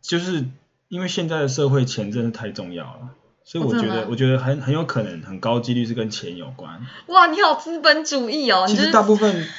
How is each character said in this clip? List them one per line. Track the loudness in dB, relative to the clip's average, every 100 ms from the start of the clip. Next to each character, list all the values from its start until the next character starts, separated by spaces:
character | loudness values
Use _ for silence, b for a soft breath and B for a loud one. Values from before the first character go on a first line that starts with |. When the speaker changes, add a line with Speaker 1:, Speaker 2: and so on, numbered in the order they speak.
Speaker 1:
就 | -4 -2
是 | -2 -4 -4 -10 _ _ _
因 | -8
为 | -6
现 | -4 -4
在 | -2
的 | -2
社 | 0 2
会， | 2
钱 | 0 -2 -4
真 | -2
的 | -4
太 | -4 -10
重 | -10 -12
要 | -12 -12
了， | -16 -18 -20 _ _
所 | _ -4
以 |
我 | 0 0
觉 |
得， |
Speaker 2:
哦， |
真 | 0
的 | -2
吗？ | -4
Speaker 1:
我 | 0
觉 | 2
得 | 2
很， | 2 -2
很 | 0
有 | 0 0
可 | -2
能， | -4 -8
很 | -12 -6
高 | 0 0
几 | 0
率 | 0 0
是 |
跟 | -2 -4
钱 | -6 -10 -10
有 | -14
关。 | -14 -16 -14 -16 B 2
Speaker 2:
哇， | 6 6
你 | 6
好 | 2 2
资 | -2 0
本 | 4 4 2
主 | -2 -2
义 | -2 2
哦， | 4 4
你 |
就 | 2
是 | 4
Speaker 1:
其 |
实 |
大 | 4
部 | 6 6
分， | 4 2 -4